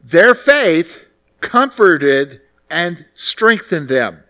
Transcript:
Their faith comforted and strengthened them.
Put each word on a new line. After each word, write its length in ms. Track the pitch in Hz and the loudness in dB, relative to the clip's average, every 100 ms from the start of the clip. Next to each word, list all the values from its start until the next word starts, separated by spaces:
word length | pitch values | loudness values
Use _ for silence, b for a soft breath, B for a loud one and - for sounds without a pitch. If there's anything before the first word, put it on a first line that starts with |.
Their 300 | 120 165 220 | 2 4 4
faith 720 | 240 - 285 220 160 170 - _ _ _ _ | 2 0 0 2 0 -4 -12 _ _ _ _
comforted 1000 | - 240 269 247 196 156 143 135 139 123 _ _ _ | -4 -2 -2 0 2 2 0 0 -4 -12 _ _ _
and 360 | 156 175 170 - | -6 -6 -10 -18
strengthened 760 | - - - 220 220 - 170 135 | -12 -12 -2 -2 -2 -6 -8 -4
them. 340 | 131 110 80 | -4 -4 -8